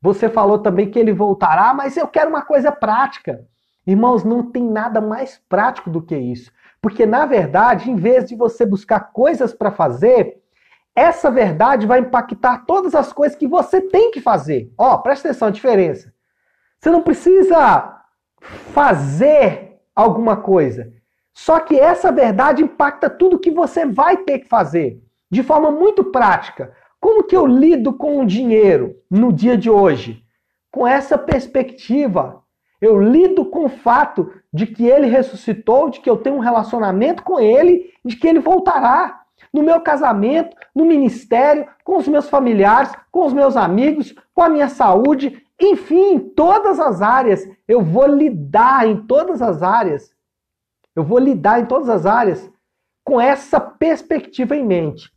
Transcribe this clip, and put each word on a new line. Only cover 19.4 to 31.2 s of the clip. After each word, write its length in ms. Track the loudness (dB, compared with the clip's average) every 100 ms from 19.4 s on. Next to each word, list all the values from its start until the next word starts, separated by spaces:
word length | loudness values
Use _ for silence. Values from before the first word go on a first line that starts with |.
| 2 -2 -14 _ _
alguma 420 | 0 0 2 -2 -2
coisa. 560 | 0 2 2 -4 -14 _ _ _ _
Só 280 | _ 0 0
que 180 | 2 2
essa 320 | 4 2 0
verdade 520 | 2 0 2 0 0
impacta 480 | -2 0 -2 -2 -6
tudo 280 | 0 2 2
que 120 | 0
você 340 | -2 -2 -2
vai 340 | -4 0 0 0
ter 220 | -2 -6
que 80 | -2
fazer, 540 | -2 0 -2 -4 -8 _ _ _
de 120 | -4
forma 280 | 0 2 2
muito 340 | 2 0 2
prática. 680 | -2 0 0 0 -4 -16 -16 _ _ _
Como 260 | 0 2
que 120 | 2 2
eu 100 | 4
lido 460 | 4 4 2 0
com 280 | -4 -4 -2
o 60 | -2
dinheiro 680 | -2 0 2 4 2 -2 -10 _
no 220 | 0 2
dia 240 | 2 0 0
de 120 | 2
hoje? 560 | 2 2 0 -8 -16 _ _ _ _ _
Com 160 | -4 -2
essa 320 | -2 0
perspectiva. 1200 | -4